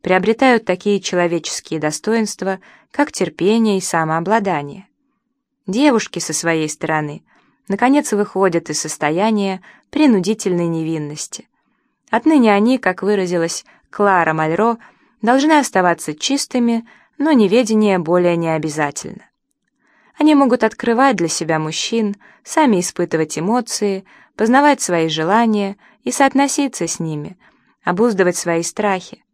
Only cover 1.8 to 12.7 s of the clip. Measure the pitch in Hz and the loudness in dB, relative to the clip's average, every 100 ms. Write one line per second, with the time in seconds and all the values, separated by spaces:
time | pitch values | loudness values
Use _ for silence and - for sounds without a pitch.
1.8 | 151 151 - 226 214 - 190 190 - _ | -4 -4 -2 -2 -2 -4 -6 -6 -12 _
2.8 | _ - 294 - 165 - 185 226 220 190 | _ -4 -4 -2 -6 0 2 2 2 0
3.8 | 180 170 156 160 170 226 196 160 143 165 | -2 -2 -2 -2 0 0 0 -4 -6 -14
4.8 | - _ _ _ _ _ _ _ - 208 | -20 _ _ _ _ _ _ _ -6 2
5.8 | 294 233 - 170 - 156 170 165 156 - | 4 2 -2 -8 -6 -4 -2 -2 -2 -4
6.8 | 165 156 151 151 _ _ _ _ - 196 | -2 -2 -4 -10 _ _ _ _ -8 0
7.8 | 247 285 285 202 208 190 190 170 165 156 | 2 2 0 -2 -2 0 0 0 -4 -8
8.8 | 156 - 147 165 220 214 196 185 - - | -8 -4 -2 0 0 0 -2 -6 -12 -20
9.8 | _ - 302 208 180 214 202 175 170 165 | _ 2 4 4 0 -2 -2 -2 -2 -2
10.8 | 160 160 147 151 - - _ _ _ _ | -4 -6 -6 -10 -14 -16 _ _ _ _
11.8 | _ _ _ 180 311 311 226 202 226 | _ _ _ -2 2 4 4 4 2